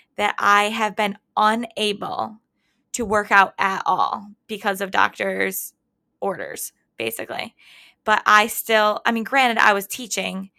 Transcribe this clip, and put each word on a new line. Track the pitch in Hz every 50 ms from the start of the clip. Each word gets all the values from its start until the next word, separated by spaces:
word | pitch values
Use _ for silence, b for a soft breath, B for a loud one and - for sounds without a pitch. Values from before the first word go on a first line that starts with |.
| b b b
that | - 208 208 - -
I | - 202 202 202 208
have | 208 220 226 220 208 202
been | - 214 202 196 - _ _ -
unable | 202 214 214 220 233 240 - - - 214 208 196 - 185 - - - 220 220 214 - _ _ _ _ _ _ _ _ _ _
to | - - 233
work | 196 214 208 208 -
out | 226 196 190 190 - -
at | - 190 190 - -
all | - 185 - 92 - - 208 202 208 - _ _
because | - 220 196 208 208 196 185
of | 202 190
doctor's | 196 202 - 202 - - 104 190 190 190 98 190 190 - - - _ _ _ _ _ _ _ _ _ -
orders, | 202 196 180 120 90 71 - - - - _ _ _ _ _ -
basically. | 113 113 110 - - - - - - 226 _ B B B B B B B B B -
But | 226 214 - -
I | - 208 214 208 220
still, | - - - - 226 214 214 208 208 - -
I | -
mean, | 226 226 220
granted, | - 269 277 262 240 226 226
I | - 220
was | 202 202 196
teaching, | - - - 254 190 - 196 190 190 185 190 190 196 _